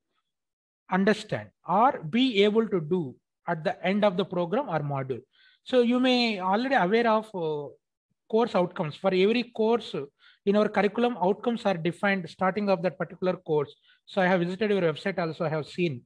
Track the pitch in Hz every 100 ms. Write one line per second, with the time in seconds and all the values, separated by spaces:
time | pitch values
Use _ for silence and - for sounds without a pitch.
0 | _ _ _ _ _ _ _ _ _ 185
1 | 196 214 - 123 104 _ - 185 247 269
2 | 160 220 262 202 208 208 226 185 151 185
3 | 143 - _ _ - 170 160 - 175 202
4 | 208 185 190 180 175 208 285 160 147 139
5 | 131 120 - _ _ _ - 254 240 247
6 | 254 247 233 208 185 202 254 262 180 220
7 | 233 220 214 185 160 151 139 - _ _
8 | _ _ _ 220 233 196 180 - 160 -
9 | 190 185 196 240 233 - 220 233 - -
10 | 143 _ _ _ - 208 214 214 196 202
11 | 240 233 175 208 247 233 202 180 160 160
12 | 202 196 165 - 185 185 202 190 175 -
13 | 165 175 185 180 - 151 139 - _ _
14 | - - 180 185 175 185 214 202 170 147
15 | 202 185 165 151 165 156 143 - 175 123